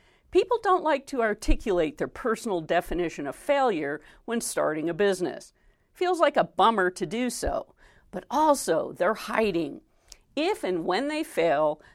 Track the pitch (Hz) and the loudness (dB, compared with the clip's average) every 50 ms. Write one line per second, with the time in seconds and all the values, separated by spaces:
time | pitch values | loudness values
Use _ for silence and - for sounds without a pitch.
0 | _ _ _ _ _ _ - 359 - - 480 - - 403 370 349 285 311 294 277 | _ _ _ _ _ _ 2 2 2 2 0 0 2 2 2 2 2 0 -2 -2
1 | 285 - 285 247 226 214 214 - - - 226 - - 226 180 175 156 151 - - | -4 -4 -2 0 0 0 -2 0 2 2 2 2 2 0 0 2 0 0 -2 -4
2 | 151 135 - - - 240 226 - - 233 190 170 160 - 170 175 180 - 170 170 | -6 -6 -6 -4 -4 -4 -2 -2 -4 -4 -4 -4 -2 0 0 0 0 -2 -4 -4
3 | 175 160 - - 143 139 - - - - 285 277 269 247 190 156 151 139 147 - | -4 -4 -6 -8 -8 -10 -10 -6 -2 0 2 2 2 2 0 -2 -4 -6 -6 -8
4 | - - - _ _ - 233 233 - - - 160 147 151 156 156 156 170 170 165 | -12 -18 -20 _ _ -6 -4 -4 -4 -4 -2 0 0 0 0 -2 -2 -4 0 2
5 | 202 202 190 185 180 135 - - - - _ _ _ _ _ _ _ _ _ - | 2 2 2 0 -2 -6 -6 -8 -14 -20 _ _ _ _ _ _ _ _ _ -2
6 | 359 349 370 320 330 285 285 247 208 - - - 190 226 175 190 180 180 180 - | -2 0 2 2 2 2 4 2 0 0 2 4 4 4 4 4 2 0 0 -4
7 | 185 156 196 240 254 240 240 - - - 113 113 - _ _ _ - - _ _ | -6 -4 -4 -4 -4 -4 -4 -4 -4 -4 -4 -4 -6 _ _ _ -20 -20 _ _
8 | _ _ - 180 - - 240 294 311 311 285 - - 185 160 151 - - 151 - | _ _ -14 -12 -8 -2 0 4 6 6 4 4 2 2 2 2 0 -2 -2 0
9 | 175 - 214 - - - - 220 226 208 165 170 160 139 - - - _ _ _ | 0 0 0 0 -4 -2 0 2 2 2 2 0 -2 -4 -6 -10 -16 _ _ _
10 | _ - - _ _ _ - 277 311 370 427 - - 190 185 165 165 185 180 214 | _ -20 -20 _ _ _ -4 -2 0 0 -2 -2 -4 -4 -4 -2 -2 -2 -2 -2
11 | 277 294 302 302 320 - - - 165 170 147 147 156 151 151 - - - | -2 -2 -4 -4 -6 -4 -2 0 2 2 2 2 2 0 0 -4 -10 -20